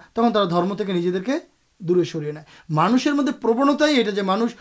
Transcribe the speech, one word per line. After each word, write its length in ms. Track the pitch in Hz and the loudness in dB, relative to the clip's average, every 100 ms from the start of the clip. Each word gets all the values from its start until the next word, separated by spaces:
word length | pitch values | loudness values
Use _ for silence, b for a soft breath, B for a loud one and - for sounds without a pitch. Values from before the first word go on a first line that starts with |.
| B | B
তখন 180 | - 233 | 0 0
তারা 140 | 214 196 | 2 0
ধর্ম 280 | 175 180 | 0 0
থেকে 180 | 196 202 | -2 -4
নিজেদেরকে 600 | 180 175 180 196 294 - _ _ - | -2 -2 -2 -2 -4 -6 _ _ -10
দূরে 220 | 170 180 | -2 0
সরিয়ে 280 | 165 160 147 | 0 -4 -8
নেয়। 120 | 151 151 B B | -10 -16 B B
মানুষের 440 | 156 175 247 294 | 0 2 2 2
মধ্যে 180 | 285 294 | 0 -2
প্রবণতাই 640 | - 226 226 277 285 302 285 | -2 -2 2 2 2 2 2
এটা 140 | 208 | 0
যে 120 | 202 | -2
মানুষ 320 | 196 196 233 - | -2 0 -2 -4